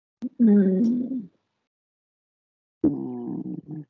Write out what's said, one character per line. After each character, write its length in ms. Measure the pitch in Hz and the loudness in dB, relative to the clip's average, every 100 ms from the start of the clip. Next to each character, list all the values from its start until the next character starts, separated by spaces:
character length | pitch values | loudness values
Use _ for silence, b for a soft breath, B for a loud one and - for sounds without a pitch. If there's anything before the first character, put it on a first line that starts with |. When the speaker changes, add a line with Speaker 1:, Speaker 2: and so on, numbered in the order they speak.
| _ - 254 - | _ -14 -10 2
Speaker 1:
う 120 | 233 | 6
ん。 800 | 208 190 190 233 247 247 262 185 _ _ _ _ _ _ _ _ _ _ _ _ _ _ _ | 6 6 2 0 0 -4 -8 -10 _ _ _ _ _ _ _ _ _ _ _ _ _ _ _
Speaker 2:
う 40 | - | -2
ん。 1000 | 135 135 123 120 - - - 151 151 | -2 -8 -10 -10 -10 -10 -12 -12 -14